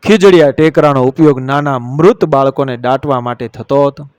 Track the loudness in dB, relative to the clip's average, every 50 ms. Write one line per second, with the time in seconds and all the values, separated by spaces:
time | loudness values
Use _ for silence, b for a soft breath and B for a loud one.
0 | 0 0 0 4 4 4 6 6 4 2 2 2 0 0 2 2 0 2 2 2
1 | 0 -2 0 2 2 2 2 0 -2 -4 -4 -4 -2 -4 -4 -6 -6 -8 -4 0
2 | 2 2 2 2 -2 -2 0 0 0 0 -2 -2 -6 -6 -6 -6 -4 -4 -4 -2
3 | -2 -4 -4 -4 -4 -6 -8 -8 -10 -12 _ -14 -8 _ 0 0 0 0 -2 -6
4 | -20 -20 _